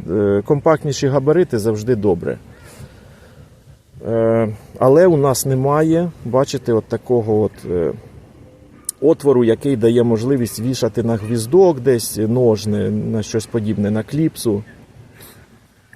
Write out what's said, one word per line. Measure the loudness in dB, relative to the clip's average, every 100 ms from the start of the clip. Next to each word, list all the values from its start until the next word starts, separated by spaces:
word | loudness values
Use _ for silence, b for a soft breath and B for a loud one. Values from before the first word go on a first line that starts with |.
| 0
е, | -2 0 0 0
компактніші | 0 2 0 -2 -2 0
габарити | 0 2 2 0 0
завжди | -2 -2 -2 0
добре. | 0 0 -2 -8 -12 B B B B B B B B B B B B -20 _ -16 -6
Е, | -2 0 0 -2 -6 B -2
але | 4 6 6
у | 4
нас | 2 0 -2
немає, | -2 0 0 2 0 -2 -6 -2
бачите, | 0 0 -4 0
от | -2 0
такого | -8 0 0 2 0
от, | 0 -4 -6
е, | -2 -2 -4 -16 -20 -20 -20 -20 -20 -20 -18 -18 -2
отвору, | 0 2 4 4
який | 4 2 0 2
дає | 4 4
можливість | 2 0 0 0 -2 -4
вішати | -6 -2 -2 -2
на | -2 -4
гвіздок | -2 -6 0 4 4 2
десь | 0 0 -2 -4
ножни, | -2 2 2 2 -2 -2 -2
на | -4 -4 -4
щось | -4 -6 -4
подібне, | -6 -4 -2 -2
на | -2
кліпсу. | -4 -2 -2 -2 -4 -4 -6 -20 -20 -20 -20 -20 B B B _ _ _ _